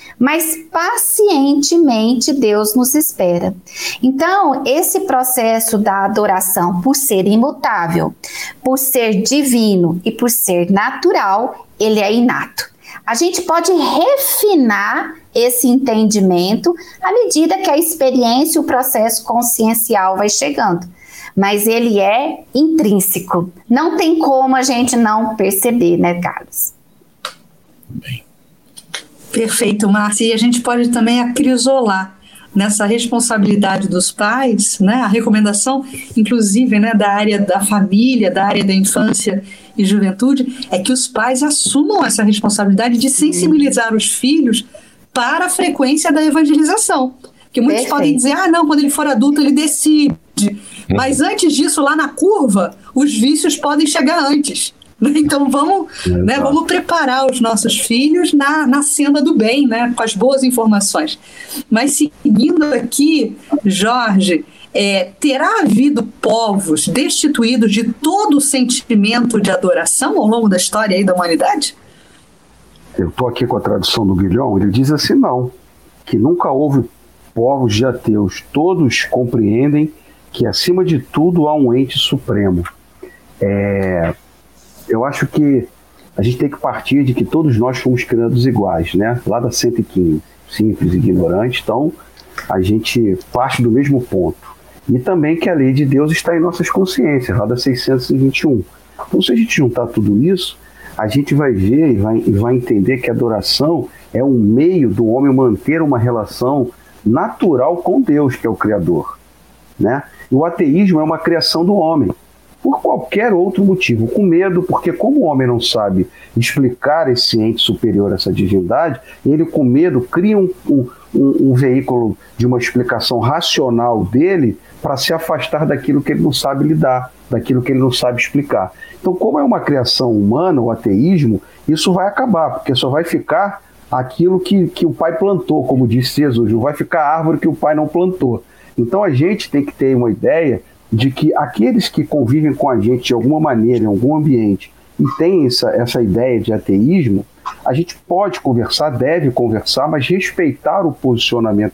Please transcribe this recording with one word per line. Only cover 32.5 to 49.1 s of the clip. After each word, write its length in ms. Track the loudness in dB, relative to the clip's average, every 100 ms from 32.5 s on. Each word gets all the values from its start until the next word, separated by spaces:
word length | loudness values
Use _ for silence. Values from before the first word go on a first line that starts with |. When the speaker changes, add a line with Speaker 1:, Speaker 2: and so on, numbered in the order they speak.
Speaker 3:
nessa 320 | -2 0 0 0
responsabilidade 1000 | 0 -2 -2 -2 0 0 2 0 -2 -2
dos 240 | -2 -4
pais, 680 | -2 -2 0 0 0 -2 0
né? 160 | 2 2
A 120 | 2
recomendação, 800 | 0 2 2 2 0 -2 -4 -6 -14 -6 -2
inclusive, 640 | 0 2 2 2 2 2
né, 140 | 2
da 160 | 2 2
área 300 | 0 0 0
da 220 | 0 0
família, 680 | 0 0 2 4 4 2 0
da 160 | 0 0
área 180 | 0 2
da 80 |
infância 680 | 2 2 0 0 0 -2 -4 -8 -20 -14 -2
e 80 | 2
juventude, 800 | 2 0 0 0 0 -2 -6 -6
é 100 | -6
que 120 | -2
os 160 | -2 -2
pais 340 | -2 -2 0
assumam 600 | -2 -2 -2 0 0 0
essa 200 | 0 0
responsabilidade 720 | 2 2 0 0 2 2 2 0
de 120 | 0
sensibilizar 840 | 0 0 0 2 4 2 2 0
os 180 | 0 -2
filhos 540 | -2 0 2 2 -2 -4 -18 -20 _ _
para 320 | -4 -2 -2 -2
a 40 |
frequência 600 | 0 -2 0 0 2 2
da 100 | 2
evangelização. 920 | 2 2 4 4 2 0 0 0 -2 -6 -20 _ _
Porque 160 | 0
muitos 220 | 2 0
Speaker 1:
Perfeito. 120 | 0 0
Speaker 3:
podem 200 | 2 2
dizer, 160 | 0
"Ah, 160 | 0 2
não, 180 | 2 4
quando 120 | 2
ele 100 | 2
for 180 | 0
adulto 320 | 0